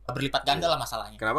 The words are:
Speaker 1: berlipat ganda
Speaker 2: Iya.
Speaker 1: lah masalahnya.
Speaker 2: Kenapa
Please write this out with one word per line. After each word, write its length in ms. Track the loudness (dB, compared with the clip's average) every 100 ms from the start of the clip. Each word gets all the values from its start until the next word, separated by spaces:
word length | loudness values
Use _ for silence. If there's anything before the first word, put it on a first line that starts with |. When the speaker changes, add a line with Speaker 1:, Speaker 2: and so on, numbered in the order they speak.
| -8
Speaker 1:
berlipat 340 | -2 0 0
ganda 200 | 2 2
Speaker 2:
Iya. 80 | 4
Speaker 1:
lah 80 | 2
masalahnya. 380 | 0 -6 -8 -4
Speaker 2:
Kenapa 180 | 0